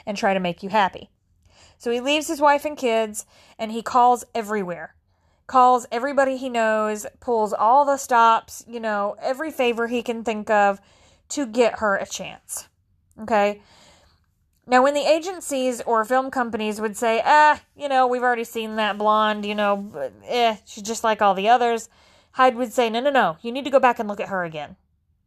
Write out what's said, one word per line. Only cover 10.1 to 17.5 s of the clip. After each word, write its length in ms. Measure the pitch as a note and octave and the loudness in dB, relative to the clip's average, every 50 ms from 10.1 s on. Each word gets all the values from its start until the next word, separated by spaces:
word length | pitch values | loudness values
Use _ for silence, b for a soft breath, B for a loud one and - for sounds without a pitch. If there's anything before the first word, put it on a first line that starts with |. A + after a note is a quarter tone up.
| A3+ A#3 | -8 -6
think 280 | G#3+ A#3+ G#3+ G#3+ G#3 - | -6 -6 -6 -6 -2 0
of 320 | G#3+ G#3 G3+ G3+ G3 - b b b b b b b b b _ | 2 4 4 2 0 -2 b b b b b b b b b _
to 160 | - D4 C#4 | -6 -6 -6
get 320 | A3 G#3+ B3+ A#3 G#3 - - | -2 0 2 2 2 0 -2
her 180 | A3 G3+ G3 | -2 -2 -2
a 80 | - G3 | -2 -4
chance. 640 | - - - F3+ D3 - - _ - - - - _ _ _ _ _ _ _ _ _ _ - | -8 -10 -12 -12 -14 -18 -20 _ -16 -14 -14 -14 _ _ _ _ _ _ _ _ _ _ -14
Okay? 400 | G#3+ A#3 A3+ G#3 G3+ G#3 G#3 G#3 b b b b b b b b b b b b b _ _ _ _ _ _ _ _ | -4 0 2 2 2 2 0 -4 b b b b b b b b b b b b b _ _ _ _ _ _ _ _
Now, 160 | A3 B3+ B3+ | 2 4 4
when 100 | C4 C#4+ | 4 4
the 80 | D4 D4 A3+ C#4 | 2 2 2 2
agencies 720 | D#4 E4 D#4 F#4+ F#4 E4 - - C#4+ C4 B3+ B3+ A#3+ A3+ | 2 2 0 -4 -10 -10 -8 -6 -4 -2 -2 -2 -4 -4
or 240 | - A3+ A#3 A3 G#3+ | -2 0 0 0 2
film 260 | A3 B3+ C4 C4 C4+ | 2 0 0 0 -2
companies 480 | - C4 A#3+ A#3 A3+ G#3+ G#3+ G#3+ G3+ G#3+ | -4 -4 -4 -4 -4 -4 -4 -4 -4 -4
would 160 | G#3+ G#3+ G3+ | -6 -6 -4
say, 280 | - A#3+ A3+ A3+ A3+ - | -2 -2 0 0 2 2
"Ah, 380 | - D4+ D4+ D4+ D4+ | 4 6 6 6 6